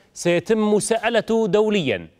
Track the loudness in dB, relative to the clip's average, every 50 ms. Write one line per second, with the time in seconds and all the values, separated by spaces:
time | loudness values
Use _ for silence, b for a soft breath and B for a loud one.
0 | b b b -6 -2 0 0 0 0 0 0 0 2 2 2 0 0 0 -2 -2
1 | -2 -2 -2 -2 -2 0 0 0 0 2 2 2 2 2 0 0 0 -2 -2 -4
2 | -6 -12 _ _